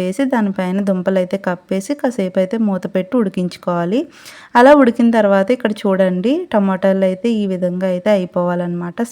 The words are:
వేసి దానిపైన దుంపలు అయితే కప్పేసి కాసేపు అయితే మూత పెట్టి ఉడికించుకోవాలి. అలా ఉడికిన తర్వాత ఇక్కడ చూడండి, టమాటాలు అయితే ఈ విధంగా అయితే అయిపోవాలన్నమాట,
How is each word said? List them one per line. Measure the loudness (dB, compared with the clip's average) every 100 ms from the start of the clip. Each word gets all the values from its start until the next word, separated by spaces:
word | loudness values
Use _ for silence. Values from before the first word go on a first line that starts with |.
వేసి | -2 -2 -2
దానిపైన | 0 0 -2 -4 -2 -2
దుంపలు | -2 0 0
అయితే | 0 -4 -4
కప్పేసి | -6 -4 -6 -4 -4
కాసేపు | -4 -2 -2 -2
అయితే | -2 0 -2
మూత | -2 -4 -4
పెట్టి | -2 -2
ఉడికించుకోవాలి. | 0 -2 -4 -6 -4 -2 -2 -2 -4 -10 -20 -20 -2 4
అలా | 6 8
ఉడికిన | 6 4 2 4
తర్వాత | 4 2 2 0
ఇక్కడ | -2 -2
చూడండి, | 0 2 2 0 0 -2 0
టమాటాలు | 0 0 0 0 2 0
అయితే | 0 -2 -2
ఈ | -2
విధంగా | -2 -4 -2 -4
అయితే | -2 0 0
అయిపోవాలన్నమాట, | 0 -2 -2 -2 -4 -6 -6 -6 -6